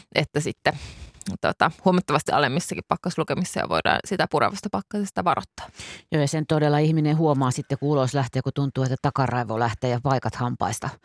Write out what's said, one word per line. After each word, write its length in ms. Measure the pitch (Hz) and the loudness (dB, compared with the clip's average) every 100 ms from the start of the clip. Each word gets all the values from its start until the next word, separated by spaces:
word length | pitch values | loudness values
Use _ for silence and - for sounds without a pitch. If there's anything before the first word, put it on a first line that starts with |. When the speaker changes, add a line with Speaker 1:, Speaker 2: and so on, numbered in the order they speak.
| - - | -4 -2
Speaker 1:
että 240 | 147 - | 0 -2
sitten 340 | 165 - 143 147 - - - - - - | -4 -2 -2 -2 -8 -16 -18 -14 -12 -4
tota, 300 | - - 147 - 190 | -4 0 0 2 2
huomattavasti 460 | 180 - 147 - | 2 2 0 2
alemmissakin 520 | 131 139 139 - - - | 0 2 0 -4 -8 -4
pakkaslukemissa 720 | 165 - - - - 180 - | -4 -2 -4 -2 -2 -2 -4
jo 100 | - | -2
voidaan 300 | 80 - - - | 0 2 0 0
sitä 220 | 185 170 | -2 0
purevasta 380 | - 104 196 202 | 2 0 -2 -6
pakkasesta 520 | 196 - 208 202 - | -6 -6 -6 -4 -2
varoittaa. 440 | 180 - 190 - - - - - - | 0 -2 -4 -14 -18 -16 -18 -18 -2
Speaker 2:
Joo, 100 | 156 | 0
ja 60 | 143 | 2
sen 180 | 160 151 | 0 0
todella 300 | 156 151 147 | 2 4 4
ihminen 400 | 156 160 151 156 | 4 4 2 4
huomaa 340 | 160 135 131 | 4 4 2
sitten, 260 | 127 - - | 0 -4 -4
kun 100 | 143 | 0
ulos 240 | 147 127 | 2 2
lähtee, 280 | 143 127 131 | 0 -2 -2
kun 100 | 135 135 | -4 -2
tuntuu, 280 | 139 135 | -2 -2
että 120 | 131 131 | -2 0
takaraivo 580 | 143 - 127 120 113 110 | -2 0 0 0 -2 0
lähtee 300 | 120 - 127 | -2 0 -2
ja 100 | 120 | 0
paikat 320 | 135 131 113 - | 0 0 0 -2
hampaista. 540 | 123 123 95 113 - - | -4 -2 -4 -4 -8 -10